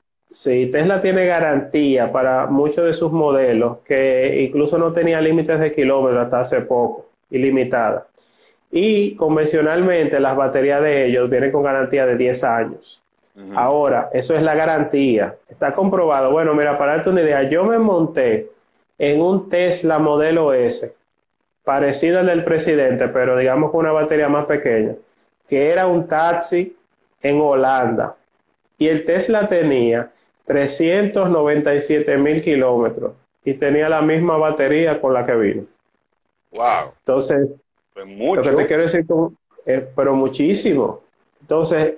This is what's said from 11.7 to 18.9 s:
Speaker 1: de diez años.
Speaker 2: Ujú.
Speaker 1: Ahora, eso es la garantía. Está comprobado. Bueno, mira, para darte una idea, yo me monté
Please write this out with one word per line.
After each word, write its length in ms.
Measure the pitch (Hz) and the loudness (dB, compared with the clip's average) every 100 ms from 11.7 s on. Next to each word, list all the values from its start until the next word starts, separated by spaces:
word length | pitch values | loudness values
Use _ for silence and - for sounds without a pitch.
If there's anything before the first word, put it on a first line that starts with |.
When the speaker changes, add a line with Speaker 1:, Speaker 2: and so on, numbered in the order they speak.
| 135 131 139 131 | 0 -2 0 0
Speaker 1:
de 100 | 120 | 0
diez 280 | 127 123 | 0 0
años. 580 | 131 117 113 - - - _ _ _ | -2 -2 -4 -8 -20 -20 _ _ _
Speaker 2:
Ujú. 240 | 104 95 98 | -20 -10 -2
Speaker 1:
Ahora, 500 | 120 147 143 123 - | 0 2 2 0 -2
eso 220 | 127 127 | -4 -2
es 80 | 160 | 0
la 120 | 160 | 0
garantía. 800 | 151 160 156 147 143 135 110 87 - _ | 0 0 0 -2 0 2 2 -2 -6 _
Está 240 | - 143 | -6 -4
comprobado. 580 | 139 190 190 165 139 131 | 0 0 0 0 0 2
Bueno, 240 | 151 160 | 0 0
mira, 240 | 151 147 143 | 0 0 0
para 140 | 143 | 0
darte 180 | 160 160 | 0 0
una 120 | 185 | 0
idea, 200 | 156 143 | 2 2
yo 200 | 135 156 | 0 0
me 140 | 202 233 | 0 2
monté 680 | 226 180 160 160 127 107 - - _ _ _ | 2 0 0 0 0 0 -4 -16 _ _ _